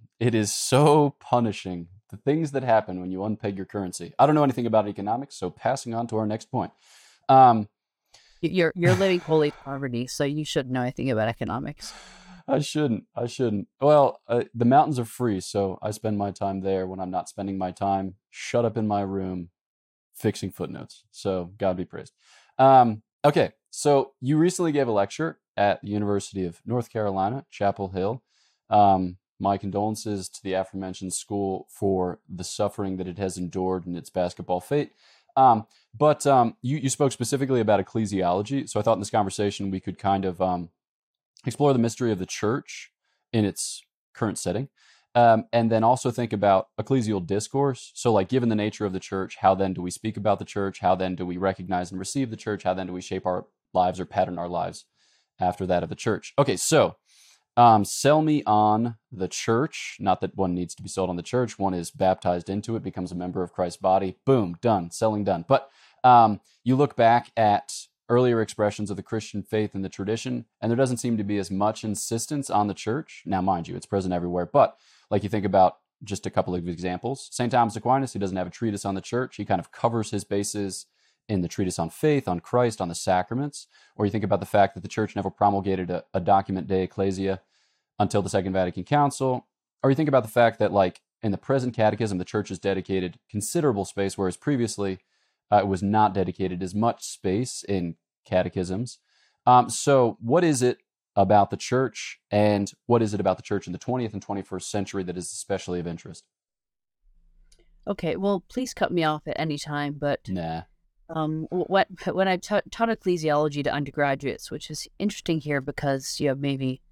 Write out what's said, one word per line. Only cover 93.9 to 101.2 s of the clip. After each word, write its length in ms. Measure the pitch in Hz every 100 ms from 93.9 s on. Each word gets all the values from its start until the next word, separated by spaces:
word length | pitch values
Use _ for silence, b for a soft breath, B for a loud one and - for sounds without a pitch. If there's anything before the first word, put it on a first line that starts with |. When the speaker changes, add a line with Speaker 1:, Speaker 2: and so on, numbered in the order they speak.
| - 98 -
Speaker 1:
whereas 200 | 95 -
previously, 600 | - 139 113 - 98 95 _ _ _ _ -
uh, 60 | 104
it 100 | 98
was 140 | 95
not 320 | 98 107 107
dedicated 480 | 95 87 87 92 90
as 120 | 92
much 300 | 104 113 -
space 580 | - - 98 98 127 - -
in 260 | 98 87 82 _ _
catechisms. 720 | - 92 90 101 90 92 127 - _ _ _ _ -
Um, 220 | 123 120
so 480 | - - 139 117 -
what 240 | 113 156
is 180 | 175 135
it 160 | 123 120 _ _ _
about 340 | -